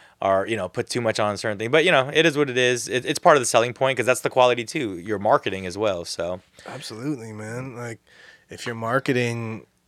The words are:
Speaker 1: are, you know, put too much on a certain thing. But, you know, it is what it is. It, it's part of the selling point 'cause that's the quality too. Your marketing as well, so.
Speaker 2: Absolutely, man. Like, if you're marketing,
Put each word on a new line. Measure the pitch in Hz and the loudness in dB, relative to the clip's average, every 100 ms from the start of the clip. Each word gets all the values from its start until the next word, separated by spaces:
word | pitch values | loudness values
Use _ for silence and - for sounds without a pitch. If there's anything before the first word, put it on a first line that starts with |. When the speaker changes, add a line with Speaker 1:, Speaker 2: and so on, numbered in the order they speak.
| - _ | -20 _
Speaker 1:
are, | 98 95 98 | 2 2 2
you | 110 | -4
know, | 92 | -4
put | - 117 | -6 -4
too | 123 | -2
much | 113 107 | 0 0
on | 104 | 0
a | 101 | -2
certain | 117 101 | -4 -4
thing. | 113 | 0
But, | 156 | 2
you | 180 | 4
know, | 143 131 | 2 2
it | 151 | 2
is | 165 143 | 2 2
what | 135 | 0
it | 123 | 2
is. | 123 120 107 | 2 0 -2
It, | 123 | -2
it's | 127 147 | -2 2
part | 175 147 | 6 6
of | |
the | 117 | 4
selling | 117 120 | 2 2
point | - 135 131 | 0 0 2
'cause | 117 | 2
that's | 123 | 2
the | - | 2
quality | 131 123 120 | 4 4 4
too. | 113 160 110 87 | -2 -4 -4 -4
Your | 95 101 | -4 -2
marketing | 104 143 - 95 92 | 2 2 2 -4 -6
as | 95 | -2
well, | 107 87 85 | -2 -2 -6
so. | - 85 92 - - - | -6 -6 -8 -12 -20 -16
Speaker 2:
Absolutely, | 131 - 110 139 135 113 | -16 -14 -8 -6 -6 -10
man. | 107 107 120 131 117 | -12 -10 -10 -10 -12
Like, | 120 107 _ - - - _ | -12 -12 _ -20 -20 -20 _
if | 90 | -12
you're | 123 | -8
marketing, | 113 117 131 139 123 120 117 113 110 - _ | -6 0 0 2 0 0 -2 -6 -10 -14 _